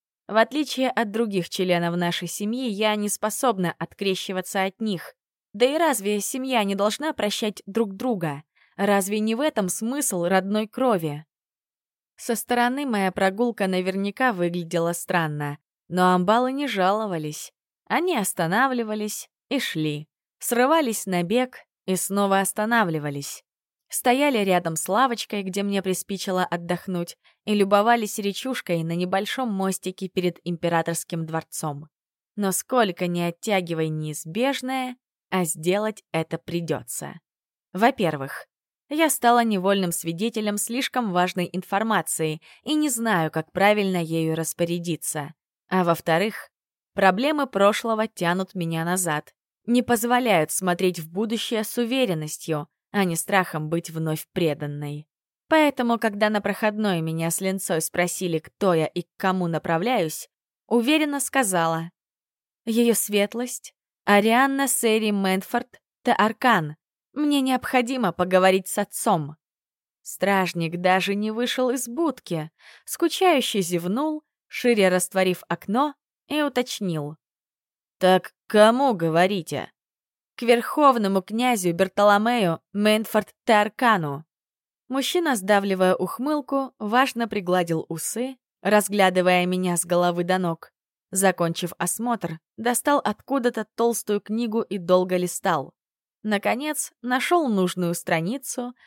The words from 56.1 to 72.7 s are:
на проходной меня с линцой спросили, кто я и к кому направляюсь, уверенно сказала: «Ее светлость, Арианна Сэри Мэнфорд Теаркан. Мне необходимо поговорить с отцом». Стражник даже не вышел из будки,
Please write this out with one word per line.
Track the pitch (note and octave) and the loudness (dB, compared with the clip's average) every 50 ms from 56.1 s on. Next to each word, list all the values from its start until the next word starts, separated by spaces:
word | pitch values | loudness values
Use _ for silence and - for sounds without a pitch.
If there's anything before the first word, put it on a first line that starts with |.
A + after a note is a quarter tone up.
| G3+ G3+ G#3+ G#3+ | 0 0 0 2
на | G#3+ G#3 | 2 0
проходной | G3 G3+ G3 - A3+ G#3+ G#3 G#3+ G#3+ G#3 F3+ E3 | 0 -2 -2 0 -2 -2 0 0 0 0 0 0
меня | D#3+ D#3+ D#3+ E3 E3 E3 | -2 -2 -2 -2 -2 -2
с | E3+ - | -2 -2
линцой | F#3+ F#3+ F#3+ F#3+ - - F3 D#3+ | -2 -2 -2 -2 -2 -2 -2 -2
спросили, | D#3 - - - F3 F3 - - F#3+ F3 E3 D#3+ | -2 -2 0 0 0 0 -2 -4 -2 -2 -2 -2
кто | - - _ _ - F#3+ F3 | -4 -8 _ _ 2 2 4
я | D#3+ D#3 | 4 2
и | - - F3 - | 0 -2 -6 -8
к | - _ | -8 _
кому | - - F#3+ F#3 F#3 F3 | -2 -2 0 0 0 -2
направляюсь, | E3+ E3 D3+ - - E3 E3 F3+ A#3+ C4 A3 E3 D#3 - - - - _ _ _ _ _ _ _ | -2 -2 -2 -2 0 -2 0 0 0 0 0 0 -2 -4 -8 -12 -16 _ _ _ _ _ _ _
уверенно | _ A3 A#3+ A3+ B3+ D#4 D#4 D#4 D4 C#4+ C#4 | _ 0 2 4 4 2 2 2 0 -2 -4
сказала: | - - - C4+ B3 G3 F#3 E3+ E3 E3 E3 E3 E3 F3 - _ _ _ _ _ _ _ _ _ _ _ _ _ _ | -6 0 0 0 2 2 2 2 2 2 0 -2 -4 -8 -12 _ _ _ _ _ _ _ _ _ _ _ _ _ _
«Ее | A3+ A3 A#3 A#3+ A#3 G#3+ | 0 2 4 4 4 4
светлость, | - - - G#3 G3+ G3+ G3+ - A#3 B3 B3 - - - - _ _ _ _ _ _ _ | 2 0 0 0 0 0 0 -2 -6 -6 -6 -8 -12 -14 -18 _ _ _ _ _ _ _
Арианна | - G3+ G3+ G3+ A3 A3+ B3 C4+ C4+ C4+ C#4 C#4 | 4 4 6 6 6 4 4 4 2 2 0 0
Сэри | C4 - - - A3+ A3 A3+ G#3+ G#3+ | 0 0 0 2 2 2 2 2 0
Мэнфорд | G#3 G3+ F#3+ F#3+ F#3+ F#3+ - - - - - - - _ _ _ _ _ _ | 0 0 0 0 0 -2 -2 -4 -4 -4 -4 -6 -16 _ _ _ _ _ _
Теаркан. | B3 - - - A3 - - - B3+ A3+ F3+ D#3 D3 D3+ - _ _ _ _ _ _ _ | 0 2 4 2 2 2 2 2 4 4 4 0 -4 -10 -14 _ _ _ _ _ _ _
Мне | C#4+ D4+ D4 C#4+ C#4 | -2 0 2 2 2
необходимо | C4 C4 B3+ B3+ - - - B3+ A#3 A#3 C4+ B3+ A3+ F3 | 2 2 0 -2 -2 0 0 0 0 0 -2 -2 -2 -2
поговорить | E3 - F3+ F#3 F#3 F#3 F#3 F#3+ F#3+ F#3+ F3+ | 0 -2 0 2 4 6 6 6 4 4 0
с | - - G#3 | -2 -4 -4
отцом». | G#3 - - - - A#3+ G3 D#3+ D3 C#3+ D3+ - _ _ _ _ _ _ _ _ _ _ _ _ | -4 -4 -6 -2 0 2 2 2 0 -6 -10 -16 _ _ _ _ _ _ _ _ _ _ _ _
Стражник | _ - - - F#3 G3 G3+ F#3+ F#3 E3+ - E3+ E3 D#3+ E3+ | _ -18 -6 -2 0 2 2 2 2 0 -2 -4 -4 -4 -4
даже | F3 F3+ F3+ F#3 F#3+ F3 F#3+ G3 | 0 2 4 4 4 2 0 -2
не | G3+ G#3+ G#3+ | -2 -2 -4
вышел | G#3+ A3+ B3 A#3 - - B3+ B3+ | -2 -2 -2 -2 0 0 0 0
из | B3 C4 - | 0 -2 -4
будки, | A#3 A#3 D4+ E4+ D#4 B3+ - _ - E3+ D#3+ D3+ D#3+ _ _ _ - | -6 -4 -2 -2 -2 -2 -4 _ -6 -6 -6 -6 -8 _ _ _ -20